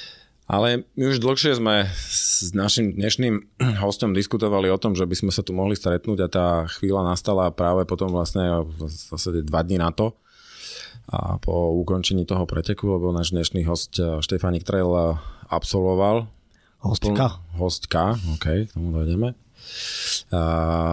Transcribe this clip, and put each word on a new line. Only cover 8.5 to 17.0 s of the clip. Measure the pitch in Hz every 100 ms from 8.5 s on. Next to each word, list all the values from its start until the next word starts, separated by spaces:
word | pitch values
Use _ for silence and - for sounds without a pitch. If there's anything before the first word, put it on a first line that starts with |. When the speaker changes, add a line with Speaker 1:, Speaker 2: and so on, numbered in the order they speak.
| 85 80
Speaker 1:
v | 80 78
zásade | 80 - 78 92 85 76
dva | 80
dni | 85 92 85
na |
to | 92 110 - _ - - - - - - - -
a | - 87 95
po | 85 87 85
ukončení | 87 85 92 - 92
toho | 87 92 85
preteku, | 85 90 101 104
lebo | 92 90
náš | 85 85
dnešný | 87 82 92 85
hosť, | 85 - -
eh, | 85 78
Štefánik | - 90 92 85
Trail, | - 95 90
eh, | 87 82 80 - - -
absolvoval. | 85 - 98 92 92 101 117 113 - _ _ _ _
Speaker 2:
Hostka. | 98 104